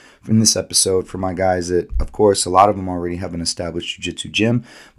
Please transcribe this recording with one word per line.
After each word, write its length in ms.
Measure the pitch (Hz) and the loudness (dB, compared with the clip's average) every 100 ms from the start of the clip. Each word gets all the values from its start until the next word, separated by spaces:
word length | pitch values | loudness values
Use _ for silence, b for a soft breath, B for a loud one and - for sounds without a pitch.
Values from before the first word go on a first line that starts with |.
| B B - | B B 0
in 100 | 110 | 2
this 160 | 110 | 4
episode 540 | 95 - - - 95 90 | 0 -2 0 2 0 -2
for 80 | 92 | -6
my 160 | 92 | -6
guys 360 | 90 92 90 87 | -2 0 0 0
that, 180 | 90 - - | -2 0 -2
of 140 | - | -2
course, 320 | - 107 98 | 2 2 2
a 60 | - | 2
lot 180 | 92 104 | 6 6
of 80 | 98 | 4
them 140 | 92 | -4
already 260 | 90 87 87 | -6 -6 -6
have 160 | 92 | -8
an 80 | 85 | -6
established 580 | 82 - 87 82 - - | -6 -6 -6 -8 -8 -10
jiu-jitsu 300 | 90 82 - | -10 -8 -6
gym, 360 | 78 110 123 123 B B | 0 0 0 -4 B B